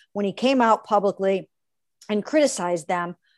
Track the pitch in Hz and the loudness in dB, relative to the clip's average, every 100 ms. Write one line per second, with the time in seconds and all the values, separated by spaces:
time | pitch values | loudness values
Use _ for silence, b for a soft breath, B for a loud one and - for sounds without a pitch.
0 | b 202 202 - 247 262 226 220 - 208 | b -4 -4 -2 0 2 4 2 2 0
1 | 196 - 196 190 160 _ _ _ _ _ | 0 0 -2 -2 -6 _ _ _ _ _
2 | - 214 - 302 277 - 175 175 151 175 | -6 -6 0 2 2 0 -2 -4 -2 -4
3 | 175 - _ | -4 -10 _